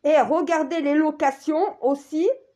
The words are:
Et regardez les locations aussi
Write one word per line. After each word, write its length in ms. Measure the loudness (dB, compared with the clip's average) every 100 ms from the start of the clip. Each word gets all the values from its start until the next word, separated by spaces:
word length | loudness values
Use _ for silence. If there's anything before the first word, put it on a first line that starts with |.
Et 160 | 4 2
regardez 600 | 4 0 0 -2 -2 -2
les 140 | 0
locations 880 | 2 0 0 -2 -2 -4 -2 -2 -2
aussi 460 | -2 -2 -4 -2 -2 -2 _